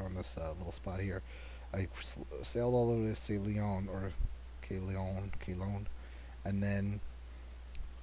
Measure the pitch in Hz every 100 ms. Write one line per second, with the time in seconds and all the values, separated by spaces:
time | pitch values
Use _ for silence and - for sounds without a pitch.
0 | 95 92 90 - 82 87 87 - 98 92
1 | 95 92 - - - - - 98 92 -
2 | - - - 69 - 117 120 123 117 117
3 | 110 104 - 104 101 104 104 95 98 90
4 | 95 - - - - - - 95 95 95
5 | 95 95 101 - - 90 98 101 104 -
6 | - - - - 98 101 101 98 101 101
7 | - - - - - - - - - -